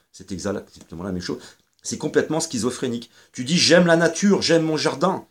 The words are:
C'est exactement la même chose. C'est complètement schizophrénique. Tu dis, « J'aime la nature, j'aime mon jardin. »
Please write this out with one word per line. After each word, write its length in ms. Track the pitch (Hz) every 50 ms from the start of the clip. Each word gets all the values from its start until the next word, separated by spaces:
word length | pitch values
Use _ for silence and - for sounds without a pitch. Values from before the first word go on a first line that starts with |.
| _ _
C'est 220 | - - 92 -
exactement 720 | 98 85 - 101 98 - - _ - - - - 87 82 90
la 80 | 98
même 100 | 90 90
chose. 160 | 87 - - - - - - _ _ _ _ _
C'est 140 | - - 123
complètement 440 | - - 156 - 143 - - 151 160
schizophrénique. 680 | - - - 117 98 - 131 - 139 127 117 117 - - _ _ _ _
Tu 100 | - -
dis, « 140 | 127 - 175
J'aime 300 | 175 - - - 185 180
la 100 | 170 165
nature, 460 | 170 170 160 - - 196 208 190 127
j'aime 220 | 110 - 165 160 160
mon 120 | 160 156
jardin. » 500 | 143 131 156 123 135 165 190 175 113 - _